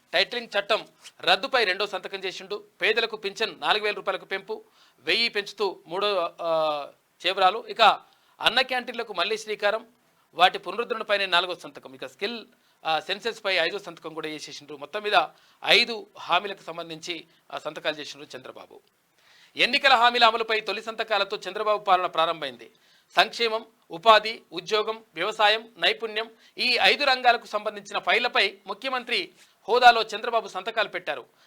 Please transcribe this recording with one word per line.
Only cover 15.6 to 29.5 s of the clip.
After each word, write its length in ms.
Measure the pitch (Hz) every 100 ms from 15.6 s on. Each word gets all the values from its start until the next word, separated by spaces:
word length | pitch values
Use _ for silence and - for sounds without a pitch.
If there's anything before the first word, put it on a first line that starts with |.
| 143
ఐదు 420 | 196 233 220 - -
హామీలకు 440 | - 175 202 190
సంబంధించి, 600 | - 165 165 160 170 165 - _ -
ఆ, 60 | 139
సంతకాలు 380 | 151 160 165 151
చేసిండ్రు 420 | 139 139 147 127
చంద్రబాబు. 440 | 120 110 - - _ _ _ _ _ _ _ 135
ఎన్నికల 380 | 202 269 277
హామీల 320 | 247 240 240 226
అమలుపై 340 | 226 220 214
తొలి 240 | 196 208
సంతకాలతో 560 | 214 220 220 208 196 208 185
చంద్రబాబు 340 | 202 214 208
పాలన 220 | - 180 175
ప్రారంభమైంది. 680 | 160 165 165 139 117 117 _ _ _ _ -
సంక్షేమం, 500 | 269 - 233 220 233 _ -
ఉపాధి, 500 | 165 220 214 214 - -
ఉద్యోగం, 520 | 165 170 214 208 220 - 160
వ్యవసాయం, 540 | 196 214 208 220 226 -
నైపుణ్యం, 520 | 175 220 220 214 226 - _ -
ఈ 200 | 240 233
ఐదు 220 | 190 254
రంగాలకు 420 | 285 254 247 233 -
సంబంధించిన 540 | 214 214 202 202 202
ఫైళ్లపై 580 | 180 202 240 226 202 - 190
ముఖ్యమంత్రి 640 | 196 269 254 240 220 175 - -